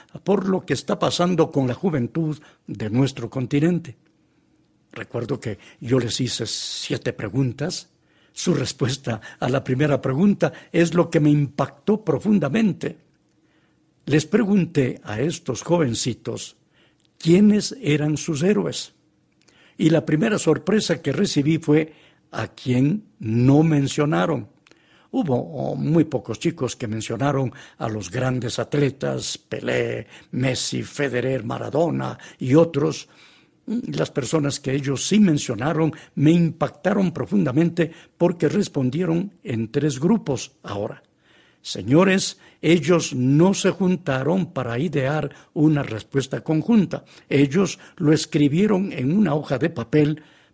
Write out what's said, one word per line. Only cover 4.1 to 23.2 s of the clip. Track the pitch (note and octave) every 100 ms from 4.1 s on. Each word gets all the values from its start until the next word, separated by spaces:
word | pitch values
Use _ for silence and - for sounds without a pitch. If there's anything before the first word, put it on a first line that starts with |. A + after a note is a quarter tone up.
| _ _ _ _ _ _ _ _
Recuerdo | - G#2+ A#2+ A#2 C3+
que | A2 G2 - -
yo | A#2+ C3
les | A2+ -
hice | A#2+ - A2+
siete | - - - - C3 B2+
preguntas. | - A2 B2 C3 - D#3+ - - _ _ _ _
Su | - F3+
respuesta | C#3 B2 - B2+ C3+ B2+ A2 - -
a | B2+
la | C3+
primera | - B2+ D3+ C3+
pregunta | - C3+ G3+ F#3 D3+ - -
es | E3+ E3+
lo | F3 E3
que | D#3+
me | D3
impactó | D3 C#3+ - C3+ - - G#3+ -
profundamente. | C3 G#3 G#3 C#3+ G3+ G#3+ - - - _ _ _ _ _ _ _ _ _ _ -
Les | D3+ -
pregunté | A3 G3 G3+ E3+ D3 B2 -
a | - G#2+
estos | D3+ - - A2+
jovencitos | - F3 C#3 A2 B2+ G#2+ A#2+ A2+ - _ _ _ _ _ _ _
quiénes | D#3+ F3+ G#3 G#3 - C#4
eran | F#3 D3 D3+ D3
sus | - C#3
héroes. | F3+ G3+ D#3+ - - _ _ _ _ _ _ _ _ -
Y | D#3+
la | D#3+ -
primera | D#3 A3 G#3
sorpresa | D#3+ D3 - G#3 - D3+
que | C#3+
recibí | C#3 C#3 D3 C#3+ D#3+
fue | D3+ D3+ D#3 - _ _ _
a | - A2+
quien | - B2+ B2 C#3+ G#3+ -
no | -